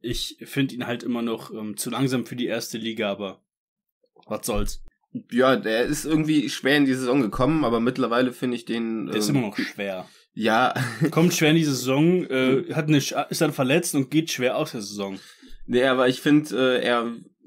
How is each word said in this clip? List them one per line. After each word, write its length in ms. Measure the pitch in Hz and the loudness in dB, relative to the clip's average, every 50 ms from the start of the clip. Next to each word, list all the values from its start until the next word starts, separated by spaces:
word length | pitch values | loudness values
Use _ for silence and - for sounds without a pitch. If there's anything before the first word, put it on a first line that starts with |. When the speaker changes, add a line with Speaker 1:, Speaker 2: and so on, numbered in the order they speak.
Speaker 1:
Äh, 40 | - | -8
ich 340 | 117 - - - - - - 113 | -6 -6 -6 -6 -8 -10 -14 -16
find 300 | - - 139 135 131 123 | -6 -2 -2 -2 -2 -2
ihn 140 | 123 120 120 | -6 -6 -6
halt 160 | 120 120 - | -6 -6 -4
immer 180 | 123 120 117 | -4 -4 -2
noch, 320 | 117 117 113 113 - - 214 | -2 -2 -4 -4 -8 -10 -12
ähm, 240 | 110 107 107 101 - | -10 -8 -8 -8 -8
zu 120 | - 123 | -8 -6
langsam 360 | 113 117 135 131 131 123 113 | -2 -2 0 0 0 -2 -4
für 100 | - 135 | -4 -6
die 120 | 123 123 - | -6 -4 -4
erste 300 | 104 117 - - - 117 | -4 -4 -6 -6 -8 -8
Liga, 320 | 110 113 110 110 110 101 | -6 -6 -4 -4 -2 -4
aber 320 | 98 98 104 95 92 - _ _ _ _ _ _ _ _ _ _ _ _ _ _ _ _ _ | -4 -4 -6 -8 -10 -12 _ _ _ _ _ _ _ _ _ _ _ _ _ _ _ _ _
was 200 | - 110 104 - | -10 -10 -8 -6
soll's. 380 | - 113 104 104 101 - - - - - _ _ _ - 123 - _ | -4 -2 0 -2 -2 -4 -8 -12 -16 -20 _ _ _ -14 -14 -12 _
Speaker 2:
Ja, 240 | 120 120 127 131 131 | 2 4 4 4 4
der 280 | 110 101 107 110 113 123 | 2 0 0 0 0 0
ist 180 | 104 147 143 - | 0 -2 -4 -2
irgendwie 460 | 139 160 156 156 151 156 151 117 135 | 0 0 0 2 2 2 0 0 0
schwer 260 | - - - 131 143 | -4 -2 0 2 2
in 100 | 147 143 | 4 4
die 80 | 135 127 | 2 2
Saison 260 | 131 131 123 123 143 | 0 0 0 2 2
gekommen, 420 | 127 104 - - 131 135 160 160 143 | 0 0 0 0 0 2 2 2 0
aber 160 | 117 117 113 | 0 0 0
mittlerweile 540 | 113 120 131 135 127 110 117 131 131 127 120 | 0 0 0 0 0 0 2 2 0 0 -2
finde 240 | - - 127 123 120 | -4 -4 -4 -4 -4
ich 80 | - | -6
den, 400 | - 117 117 117 113 113 110 - - | -6 -4 -4 -4 -4 -4 -4 -4 -4
Speaker 1:
Der 80 | - | -2
ist 140 | 107 107 104 | -2 0 2
Speaker 2:
ähm, 60 | 143 139 | 2 0
Speaker 1:
immer 100 | 120 101 | 0 -2
noch 100 | 98 - | -4 -4
schwer. 520 | 104 - - - 101 98 95 92 90 - - _ _ _ _ | -6 -6 -6 -6 -6 -6 -6 -8 -10 -14 -18 _ _ _ _
Speaker 2:
Ja. 400 | - 107 110 110 113 127 - - - 127 120 113 | -2 0 2 4 4 2 2 0 -2 -4 -4 -2
<laughs> 180 | - 151 147 | -2 -2 0
Speaker 1:
Kommt 220 | - 160 165 180 175 | 4 4 4 4 4
schwer 180 | - 165 151 | 4 4 4
in 40 | 156 | 4
die 80 | 165 160 | 4 4
Saison, 600 | 147 139 123 120 127 131 139 156 170 185 180 165 | 2 0 0 0 0 2 4 4 4 4 2 2
äh, 300 | - 131 131 131 131 131 131 | 0 0 2 2 4 2 2
Speaker 2:
Mhm. 180 | - - - | 0 -2 -4
Speaker 1:
hat 140 | 156 156 151 | -2 0 2
eine 100 | 156 139 | 4 4
Sch-, 300 | 135 - - 127 147 - | 2 2 -2 -4 -4 -4
ist 100 | - - | -2 0
dann 140 | 170 160 147 | 0 0 0
verletzt 420 | - 135 127 139 175 170 - - | 0 0 2 2 2 2 0 0
und 160 | 143 135 - | -2 -2 0
geht 200 | - 156 160 165 | 0 0 0 0
schwer 260 | - - 123 127 110 127 | -2 -2 0 0 0 0
aus 160 | 156 - - | -2 -4 -6
der 80 | 123 | -8
Saison. 360 | 101 98 104 104 98 98 95 92 - - - - - - - - - | -10 -10 -8 -6 -6 -6 -8 -10 -12 -18 -20 -20 -20 -18 -18 -14 -6
Speaker 2:
Nee, 200 | - 120 123 123 | -2 2 2 4
aber 240 | 135 131 127 127 127 | 4 4 4 4 2
ich 100 | 127 - | 2 2
find, 320 | - 151 147 151 151 147 | 4 4 4 4 4 2
äh, 280 | - 117 131 127 127 120 | 0 0 2 2 2 2
er 320 | - 117 120 117 113 117 117 117 - - _ _ - | 2 2 2 0 0 -2 -6 -10 -14 -20 _ _ -20